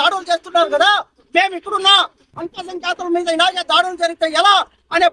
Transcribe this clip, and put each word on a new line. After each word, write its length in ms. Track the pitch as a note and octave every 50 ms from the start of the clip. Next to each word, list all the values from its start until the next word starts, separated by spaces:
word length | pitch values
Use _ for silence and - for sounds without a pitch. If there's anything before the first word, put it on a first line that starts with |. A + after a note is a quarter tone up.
దాడులు 240 | C#4+ E4+ G4 F#4+ F4 E4+
చేస్తున్నారు 400 | F4 E4 - F#4 F4 E4+ E4+ - C#4+
కదా, 160 | C#4+ E4+ G4+ G#4 F#4 - - _ _ _ _ -
మేము 180 | E4+ F#4+ G4 F#4+ E4+
ఇక్కడున్న 320 | - G4 G#4 F#4+ F#4+ G4 G4+ G4 D#4+ - - _ _ _ _ -
అల్పసంఖ్యాతుల 680 | E4 F4 - G4 F4+ F4+ F#4+ F4 D#4+ F4 F4 - F4+ F4+ E4+
మీద 120 | F4 F4 E4+
ఇలాగే 340 | E4 D#4+ F4 F#4 F#4 F4+ E4+
దాడులు 340 | - D#4 E4 F4+ F#4 F#4 E4 E4+
జరిగితే 240 | E4 E4+ - E4 D#4+ D#4 D#4+
ఎలా 260 | F#4 G4+ G4+ F#4 - - _ _ _ _ -
అనే 160 | E4+ F4+ E4+